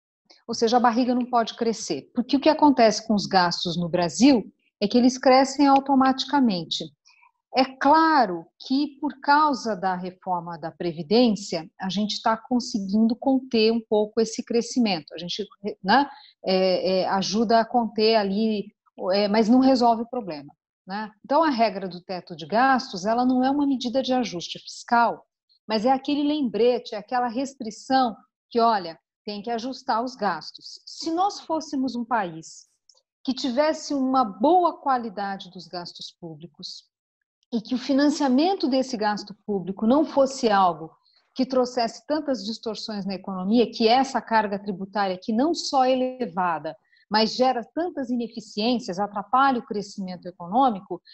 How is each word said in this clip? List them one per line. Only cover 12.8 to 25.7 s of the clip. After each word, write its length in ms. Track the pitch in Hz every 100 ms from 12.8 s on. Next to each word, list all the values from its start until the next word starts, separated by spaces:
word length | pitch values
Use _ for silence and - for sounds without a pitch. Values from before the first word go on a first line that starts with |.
| 196 214 226 226
conter 560 | 277 262 262 226 220
um 100 | 233 -
pouco 320 | 214 214 233
esse 220 | 226 -
crescimento. 680 | - 233 226 - 220 175 -
A 40 | 165
gente, 300 | 175 - 202 _ 202 -
né, 240 | 185 240 285 - - _ 185
é, 540 | 190 190 180 180 190
é, 100 | 143
ajuda 500 | 190 185 202 220 226
a 60 | 226
conter 500 | 247 220 214 220 226
ali, 520 | 196 196 220 208 202 _ _ - 190
é, 160 | 196 202
mas 220 | 214 214
não 100 | 254
resolve 440 | 262 262 240 226
o 60 | 233
problema, 440 | 247 196 147 143 _ _ _ -
né? 240 | 202 214 - -
Então, 160 | 285
a 80 | 330
regra 380 | 233 226 190 185
do 120 | 175
teto 360 | - 185 - 156
de 100 | 151
gastos, 600 | 208 269 254 - 190 190
ela 200 | 233 254
não 180 | 254
é 60 | 254
uma 160 | 285 285
medida 380 | 254 254 262
de 100 | 254
ajuste 460 | 254 202 175 - -
fiscal, 640 | - - - 233 226 160 _ _ _ _
mas 160 | -